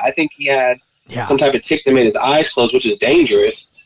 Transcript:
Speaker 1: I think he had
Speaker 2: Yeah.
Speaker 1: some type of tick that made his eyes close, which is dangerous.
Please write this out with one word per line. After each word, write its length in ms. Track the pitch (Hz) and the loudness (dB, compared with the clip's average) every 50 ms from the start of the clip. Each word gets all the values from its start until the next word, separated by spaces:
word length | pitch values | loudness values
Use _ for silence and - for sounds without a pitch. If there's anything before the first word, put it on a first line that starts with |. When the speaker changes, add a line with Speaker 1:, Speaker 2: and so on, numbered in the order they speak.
| 120 | -2
Speaker 1:
I 60 | - | -4
think 200 | - 165 156 147 - | -2 -4 -4 -6 -6
he 120 | 143 143 | -6 -4
had 320 | 139 139 135 127 127 123 - _ _ _ - - | -2 0 0 0 0 -2 -4 _ _ _ -20 -20
Speaker 2:
Yeah. 160 | - - 120 120 | -12 -10 -8 -4
Speaker 1:
some 140 | - 139 | -2 0
type 160 | 135 151 139 131 | 0 2 0 0
of 80 | 113 | -2
tick 220 | - - 160 147 - | -2 -4 -4 -2 0
that 100 | 135 131 | 2 2
made 120 | 131 117 | 4 4
his 100 | 107 - | 2 0
eyes 320 | - 120 135 147 156 156 - | 0 -2 0 0 0 0 0
close, 220 | - 127 120 117 127 | 0 -2 0 0 0
which 120 | 127 - | 0 0
is 120 | 110 104 | -2 -2
dangerous. 840 | - - 127 151 175 151 110 104 101 104 113 - - - - - - - | -2 0 2 4 2 4 4 2 2 2 2 0 -4 -10 -14 -20 -20 -10